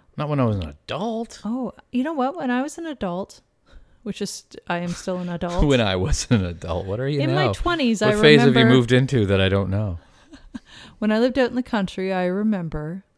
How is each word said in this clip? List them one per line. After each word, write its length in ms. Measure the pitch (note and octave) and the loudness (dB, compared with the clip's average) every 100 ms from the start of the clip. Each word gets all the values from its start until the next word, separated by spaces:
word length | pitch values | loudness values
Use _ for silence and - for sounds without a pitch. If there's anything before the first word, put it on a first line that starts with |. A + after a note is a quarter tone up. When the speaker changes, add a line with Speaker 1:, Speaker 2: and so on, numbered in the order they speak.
| _ - | _ -8
Speaker 1:
Not 120 | D3 | -2
when 100 | C#3+ | 0
I 60 | A#2+ | 2
was 120 | G2+ | 0
an 100 | D#2 | -4
adult. 720 | C#2+ - C#3 A3 A3 A#3 - | -10 -10 -6 -4 -6 -8 -10
Speaker 2:
Oh, 300 | G#3 B3 A#3 - _ | -8 -6 -6 -10 _
you 120 | B3 | -4
know 100 | C#4 | -2
what? 220 | D#4 B3+ F4 | -2 -4 -4
When 160 | C4+ | -4
I 100 | B3 | -2
was 160 | D4 - | -4 -8
an 80 | E4 | -12
adult, 560 | C4+ F#3+ F3 - - _ _ _ - - _ | -8 -6 -6 -10 -16 _ _ _ -20 -20 _
which 180 | - - | -12 -8
is, 220 | G2+ - - - - | -8 -10 -16 -14 -6
I 100 | F3 | -4
am 120 | F3 | -4
still 280 | F3 - F3+ | -6 -6 -6
an 120 | F3+ | -6
Speaker 1:
<laughs> 80 | E3+ | -6
Speaker 2:
adult. 280 | F3 F3 D#3 | -4 2 4
Speaker 1:
When 160 | C3 | 4
I 140 | G#2+ F#2 | 2 0
was 320 | G2 - - | 0 -2 2
an 160 | A#2 F2+ | 0 0
adult. 400 | E2+ - F2+ F#2+ | -6 -6 -6 -4
What 140 | G#2 | -6
are 80 | C3+ | -4
you 140 | D3 | -2
Speaker 2:
In 120 | - | 0
Speaker 1:
now? 140 | - A2 | 0 0
Speaker 2:
my 60 | |
twenties, 480 | G2 F4 E4+ B3 G#3+ | 0 -2 0 0 2
Speaker 1:
What 100 | G#3+ | 2
Speaker 2:
I 100 | G#3 | 4
Speaker 1:
phase 160 | D#3 A3+ | 6 8
Speaker 2:
remember 180 | A#3 - | 6 6
Speaker 1:
have 80 | - | 6
you 40 | B2+ | 4
moved 160 | A#2 | 4
into 340 | B2+ C3 C3 G2 | 2 4 2 2
that 160 | G2 | 2
I 80 | F#2+ | 4
don't 220 | G2 G2 | 2 0
know? 260 | G2 G#2+ E2+ - _ _ D#4 - | -2 -4 -6 -12 _ _ -20 -18
Speaker 2:
<laughs> 60 | - - - - - | -18 -18 -20 -20 -4
When 120 | G#3+ | -2
I 60 | G#3+ | 2
lived 220 | B3 C#4 | 2 2
out 100 | B3 | 0
in 60 | A#3+ | -2
the 80 | |
country, 500 | B3 A3 F#3+ - F#3+ | -2 -2 -2 -4 -4
I 120 | F#3 F3+ | -2 0
remember 800 | F#3+ G#3+ G3+ E3 D3+ D3+ F#3+ - | 0 0 -2 -4 -8 -8 -10 -14